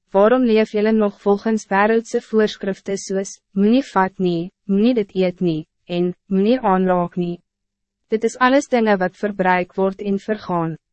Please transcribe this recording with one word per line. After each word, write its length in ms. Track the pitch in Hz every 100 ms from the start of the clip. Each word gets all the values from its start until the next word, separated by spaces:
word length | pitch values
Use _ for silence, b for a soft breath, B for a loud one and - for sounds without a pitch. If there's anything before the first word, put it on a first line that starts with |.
| _
Waarom 320 | 196 214 254
leef 300 | 247 220 220 214
julle 160 | 214
nog 240 | 220 208 -
volgens 420 | 202 202 220 220 -
wêreldse 500 | 196 208 226 226 240
voorskrifte 760 | - 220 208 - 196 190 - 196
soos, 300 | - 190 196 - _ 196
"Moenie 280 | 202 247 269
vat 240 | 196 190 -
nie, 320 | 180 170 175 - -
moenie 260 | 196 226
dit 200 | 247 196 185
eet 240 | 185 175
nie," 260 | 180 156 160 _ -
en 260 | 175 180 175 _
"Moenie 300 | 190 202 254
aanraak 560 | 220 185 185 180 175 -
nie"? 240 | 175 170 _ _ _ _ _ _ _
Dit 140 | 220
is 120 | 226 -
alles 300 | 254 277 285
dinge 300 | 240 220 202
wat 180 | 180 -
verbruik 560 | 208 202 185 180 180
word 280 | - 190 190
en 160 | 208 196
vergaan, 580 | - 214 - 175 165 156 _